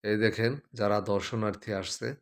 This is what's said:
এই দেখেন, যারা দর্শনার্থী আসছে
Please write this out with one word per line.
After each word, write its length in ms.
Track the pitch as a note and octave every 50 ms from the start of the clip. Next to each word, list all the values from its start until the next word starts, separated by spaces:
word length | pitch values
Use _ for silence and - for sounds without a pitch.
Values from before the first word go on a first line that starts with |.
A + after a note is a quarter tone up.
| -
এই 120 | G#2 G#2+
দেখেন, 360 | G#2+ A2 A2 G2+ - A2+ A#2 C#3 C#3+ - _
যারা 240 | - A2+ G#2+ G#2 G#2 G#2
দর্শনার্থী 680 | F#2+ G#2+ G2+ G2 - - - A2+ G#2+ G#2+ G2 - - A2+
আসছে 360 | G#2 F#2+ F#2 F2 - - A#2 A#2 D3 -